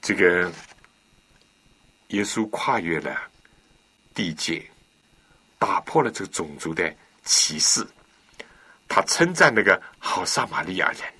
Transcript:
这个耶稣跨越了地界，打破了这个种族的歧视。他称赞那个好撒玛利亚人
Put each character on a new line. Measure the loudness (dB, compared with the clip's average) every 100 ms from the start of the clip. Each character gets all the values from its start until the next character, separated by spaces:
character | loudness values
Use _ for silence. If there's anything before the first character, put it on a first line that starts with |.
这 | -2
个 | 4 4 4 0 -4 -20 -20 _ _ _ _ _ _ _ _ _ _ _ _ _
耶 | -4
稣 | -2 -2 -4
跨 | -2 -2 0
越 | 0 -2
了 | -2 -8 -10 _ _ _ _ _ _ _ _
地 | -6 -6
界， | -4 -6 -6 -10 _ _ _ _ _ _ _ _ _
打 | -2 -2
破 | 0 0
了 | 0
这 | -2 -8
个 |
种 | -6 -8 -8
族 | -6
的 | -2 -2 -4 _ _
歧 | 0 2 2 0
视。 | 2 2 -2 _ _ _ _ _ -20 -20 -20 -20 _
他 | 0
称 | 2 2 2
赞 | 6 6
那 | 6
个 | 4 4 2 -12
好 | -6 -4
撒 | -2 -2 -2
玛 | -4
利 | -6 -2
亚 | -2
人 | -2 -12 -16